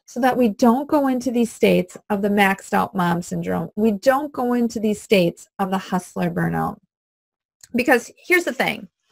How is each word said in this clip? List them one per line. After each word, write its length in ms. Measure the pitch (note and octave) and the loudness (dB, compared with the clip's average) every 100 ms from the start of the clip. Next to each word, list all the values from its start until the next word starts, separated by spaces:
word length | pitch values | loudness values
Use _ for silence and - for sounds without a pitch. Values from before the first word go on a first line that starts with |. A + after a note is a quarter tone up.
| _ | _
so 140 | A#3+ | -2
that 180 | B3+ B3 | 0 2
we 120 | A#3+ | 0
don't 400 | G3 A#3+ B3 D4 | 4 4 4 2
go 180 | D4+ C4+ | 0 2
into 240 | B3+ B3+ | -2 -2
these 200 | A#3+ A3+ | 0 -2
states 460 | - G3+ F3+ F3+ - - | 0 2 2 0 -8 -6
of 120 | G3+ | -4
the 80 | G3+ | 0
maxed 440 | G#3 G3 G3 - | 2 2 0 -2
out 220 | G3 F#3 F#3 | -2 -2 -2
mom 260 | F3 E3+ | -2 -2
syndrome. 480 | - F3 F3 F3+ E3 - | -4 -6 -4 -4 -4 -2
We 160 | A3 | 0
don't 420 | G3+ C4+ C4+ D4 | 0 2 0 0
go 200 | C#4 B3 | -4 -2
into 260 | A#3+ A#3 A#3 | 0 -2 -2
these 220 | G#3+ G#3 | -4 -2
states 460 | - G3+ E3+ - - - | 2 2 2 -2 -12 -6
of 100 | F#3+ | -4
the 80 | F#3+ | -4
hustler 540 | - F3+ - F#3+ F3 | -4 -6 -6 -6 -4
burnout. 460 | F3 E3+ E3 D#3+ G#3+ _ _ _ _ _ _ _ _ - A#3 | -2 -2 -2 -4 -8 _ _ _ _ _ _ _ _ -6 -2
Because 360 | C4+ A#3+ - - | 2 2 0 -12
here's 280 | - F4 D#4+ | 0 0 0
the 80 | |
thing, 340 | A#3+ F3 - - _ _ | -2 -4 -4 -12 _ _